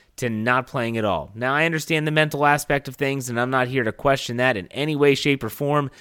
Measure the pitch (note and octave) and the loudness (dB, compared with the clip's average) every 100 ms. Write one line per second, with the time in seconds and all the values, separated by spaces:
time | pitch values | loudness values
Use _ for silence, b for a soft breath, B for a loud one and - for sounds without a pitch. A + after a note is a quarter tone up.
0 | b - B2 A2 A2+ B2+ B2+ C#3 A#2 A2+ | b -8 -4 -2 0 0 0 -4 -2 0
1 | G#2+ F2 C#2+ G#2 B2 C#3+ E3 D#3+ D3+ D#3+ | 0 0 -4 -6 -2 0 0 -2 -2 -2
2 | D3+ D3+ D#3 D3 D3 C#3+ - C#3+ C#3 C3 | 0 2 0 2 2 2 2 -2 -2 -4
3 | C#3 C#3 B2 A#2 B2 C3 B2 C3 A2+ - | -2 -2 -4 -2 0 0 0 0 -2 0
4 | C#3+ C3+ - A#2+ B2+ A2 F2 - D3 D3+ | 0 0 -2 0 0 0 -4 -6 -2 4
5 | C#3+ C3+ D3 C#3 A2 - C#3+ D3 C#3 B | 4 4 2 0 -2 -4 -2 0 -2 B